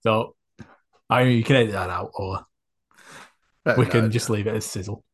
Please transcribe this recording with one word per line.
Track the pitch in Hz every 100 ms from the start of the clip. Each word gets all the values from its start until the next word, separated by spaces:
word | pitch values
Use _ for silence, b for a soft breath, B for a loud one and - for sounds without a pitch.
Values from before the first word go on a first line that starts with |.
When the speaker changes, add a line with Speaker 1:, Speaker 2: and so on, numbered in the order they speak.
Speaker 1:
So, | 113 107 117 _ _ _ B B _ _ _
I | 120
mean, | 127 120
you |
can | 110 139
edit | 113
that | 98 92
out, | 87 92
or | - 95 95 - _ _ _ _ B B B B B _ _ -
Speaker 2:
No, | 117
Speaker 1:
we | 117
Speaker 2:
no, |
Speaker 1:
can | 120
Speaker 2:
no. | 110
Speaker 1:
just | 113 -
leave | 107 104
it | 110
as |
sizzle. | - - 98 104 _